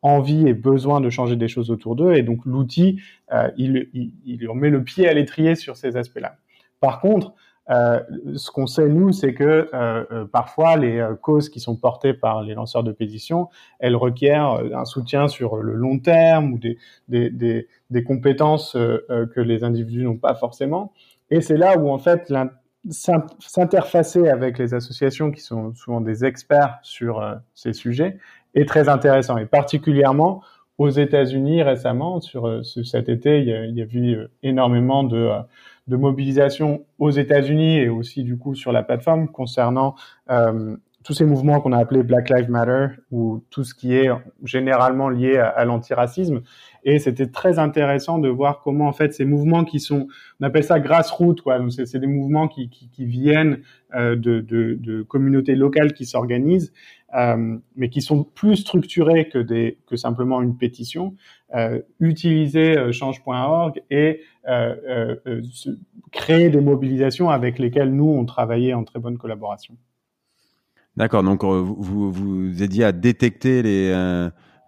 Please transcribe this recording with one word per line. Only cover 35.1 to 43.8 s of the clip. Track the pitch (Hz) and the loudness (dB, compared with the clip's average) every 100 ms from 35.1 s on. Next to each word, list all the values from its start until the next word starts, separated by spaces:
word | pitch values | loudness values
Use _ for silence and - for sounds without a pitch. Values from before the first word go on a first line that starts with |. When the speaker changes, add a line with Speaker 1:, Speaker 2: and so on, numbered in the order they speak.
| 113 | 0
Speaker 1:
euh, | 117 104 110 _ - _ - | 0 -2 -6 _ -20 _ -6
de | |
mobilisation | 127 139 135 135 135 139 139 151 147 - _ | 0 0 0 0 2 2 2 -2 -2 -8 _
aux | 147 | 0
États-Unis | 143 139 143 135 151 160 160 | 2 2 2 2 2 4 2
et | 120 | 2
aussi | 117 117 - | -2 -6 -8
du | 120 120 | -6 -6
coup | 139 135 | -6 -8
sur | 127 | -2
la | 120 | -2
plateforme | 117 123 123 160 156 | 0 -2 0 0 0
concernant, | - 123 123 120 127 135 135 - _ - | -6 -8 -2 0 2 -2 -4 -20 _ -2
euh, | 123 117 113 110 107 _ _ | 0 2 0 -6 -12 _ _
tous | - | -10
ces | 147 | 0
mouvements | 156 139 139 147 | 2 4 2 2
qu'on | 135 | 2
a | 120 | 0
appelés | 117 135 | 2 2
Black | 120 123 123 | 2 0 2
Lives | 127 120 | 0 2
Matter | 120 117 131 139 135 _ | 0 0 0 -2 -6 _
ou | 120 113 110 _ | -4 -4 -4 _
tout | - | -10
ce | 127 | -10
qui | - | -8